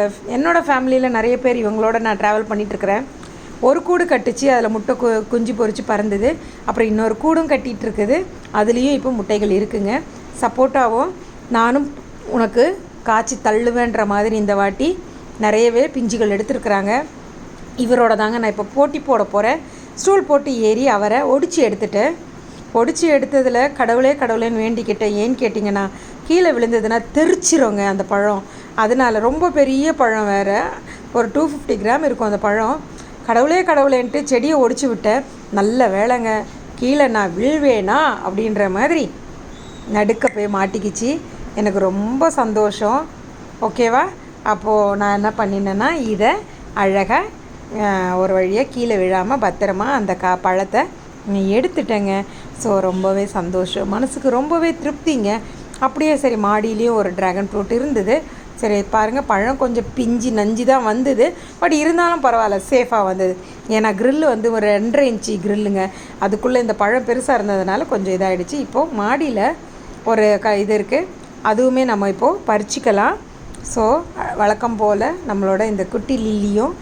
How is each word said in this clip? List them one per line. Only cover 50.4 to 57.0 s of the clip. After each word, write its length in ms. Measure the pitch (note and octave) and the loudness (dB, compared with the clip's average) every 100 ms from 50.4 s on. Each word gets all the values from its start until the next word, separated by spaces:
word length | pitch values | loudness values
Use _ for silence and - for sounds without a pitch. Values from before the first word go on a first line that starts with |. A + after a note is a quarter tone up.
பழத்தை 400 | F#3 F#3 G3 A3 F4+ - - - - | 0 0 0 0 -2 -6 -18 -14 -4
எடுத்துட்டேங்க. 920 | G3 F#3+ G#3 F4+ E4+ A#3 G#3+ G3 G3 G3 - - - | -2 2 2 0 -2 -2 -2 0 -2 -4 -12 -16 -8
So, 200 | A3+ G3 | 0 0
ரொம்பவே 480 | F#3 F#3 F#3+ G3 G3+ | 0 0 0 0 -2
சந்தோஷம், 640 | G3+ F3 F#3 F3+ F#3+ G3+ | -4 -2 -2 -2 -4 -4
மனசுக்கு 420 | G3+ C4 C4+ C4+ | -2 -2 -2 0
ரொம்பவே 440 | B3 C#4+ E4+ E4 - | 0 0 0 0 -2
திருப்திங்க. 560 | C#4+ D4 - C#4 G3+ G#3+ - - - - | -6 -4 -2 0 0 -2 -6 -14 -16 -4
அப்படியே 380 | C4 C4+ D#4 C#4+ | -2 0 2 2
சரி, 180 | C#4 | 2
மாடியிலையும் 600 | A3+ G3+ G#3+ A3 G#3+ A#3 | 0 2 0 0 0 2
ஒரு 200 | A3+ | 2